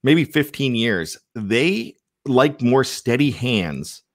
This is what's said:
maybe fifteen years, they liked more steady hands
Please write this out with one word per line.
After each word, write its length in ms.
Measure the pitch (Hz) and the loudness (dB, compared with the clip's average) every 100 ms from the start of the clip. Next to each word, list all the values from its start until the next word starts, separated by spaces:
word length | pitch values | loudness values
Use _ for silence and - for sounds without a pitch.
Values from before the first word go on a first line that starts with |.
maybe 220 | 131 160 | 4 2
fifteen 500 | 143 151 147 - 139 | 2 -2 -2 -2 -2
years, 420 | 117 117 98 82 - _ | 0 0 -2 -4 -10 _
they 600 | - 104 113 160 208 - - _ _ | -12 -2 0 0 -2 -6 -16 _ _
liked 360 | - 123 143 147 | 0 4 4 2
more 200 | 120 127 | 2 2
steady 480 | 127 - - 120 143 | 2 -4 -2 2 0
hands 720 | 107 120 113 87 69 - - _ | 0 -2 -2 -2 -6 -12 -16 _